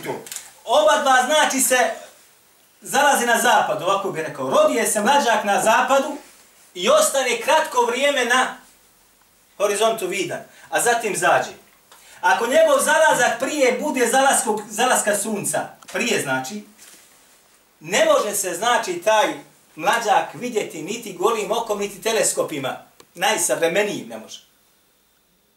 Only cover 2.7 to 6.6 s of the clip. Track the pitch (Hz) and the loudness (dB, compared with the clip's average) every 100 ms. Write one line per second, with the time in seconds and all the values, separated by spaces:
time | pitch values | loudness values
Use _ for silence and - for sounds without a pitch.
2.7 | _ 196 247 285 269 240 220 190 165 147 | _ -4 2 4 4 2 2 4 2 2
3.7 | 143 170 196 196 151 156 - 131 277 302 | -2 -2 -2 -2 -6 -8 -6 0 2 4
4.7 | 247 208 214 208 285 233 208 208 196 220 | 2 0 0 2 2 2 0 0 0 2
5.7 | 233 254 277 - - - - _ _ | 2 2 2 0 -6 -14 -20 _ _